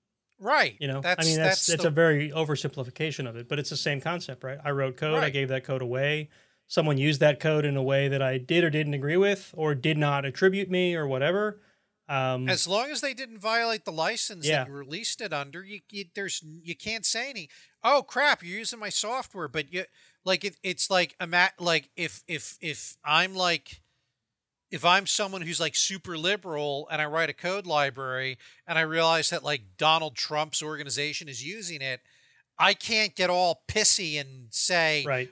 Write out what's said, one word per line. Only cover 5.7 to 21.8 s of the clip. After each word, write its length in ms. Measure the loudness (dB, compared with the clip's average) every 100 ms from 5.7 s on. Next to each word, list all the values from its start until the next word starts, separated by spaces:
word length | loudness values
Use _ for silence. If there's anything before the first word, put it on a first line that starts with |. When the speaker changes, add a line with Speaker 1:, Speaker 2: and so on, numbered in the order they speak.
| -4
Speaker 2:
away. 480 | -2 0 0 0 -6 _ _ _ _
Someone 280 | 2 2 4
used 220 | 2 6
that 200 | 4 6
code 240 | 2 2
in 140 | 2 0
a 40 |
way 260 | 2 2 2
that 120 | 0
I 160 | 0 -2
did 260 | 2 4
or 60 | 4
didn't 240 | 2 0
agree 240 | -2 2 4
with, 380 | 4 2 -4 -2
or 180 | -2
did 220 | 0 2 2
not 300 | 2 2 -2
attribute 440 | 4 4 4 0
me 240 | 2 2
or 120 | 0 -2
whatever. 560 | 0 2 2 -2 -4 _ _ _ _ -4
Um, 360 | -2 0 0 0
Speaker 1:
As 220 | 0 2
long 220 | 0 0
as 100 | -4
they 140 | -4
didn't 240 | -6 -12 -8
violate 480 | -2 0 0 -2 -4
the 40 |
license 560 | -2 -2 -2 -6 -2 0
Speaker 2:
Yeah. 120 | 0
Speaker 1:
that 40 | -2
you 60 |
released 480 | -10 -12 -8 -6 -6
it 100 | -6
under, 320 | -6 -6 -12
you, 160 | -16 -18 -14
you, 140 | -14 -12
there's, 280 | -10 -8 -8 -10 -16
you 140 | -14 -10
can't 300 | -8 -4 -2
say 240 | -2 -4
any, 180 | -10 -14 -20 -20 _
"Oh 200 | 2 2 2
crap, 360 | 2 2 2
you're 160 | -2 -6
using 200 | -6 -6
my 120 | -4
software." 580 | -4 -2 -4 -6 -8 -4
But 240 | -4 -4
you, 120 | -8 -8 _ _ _ 0
like, 180 | 0
it, 120 | 0 -6
it's 280 | -6 -2 2
like, 260 | 2 2 -4
ima-, 340 | 0 4 4 2
like, 300 | 0 0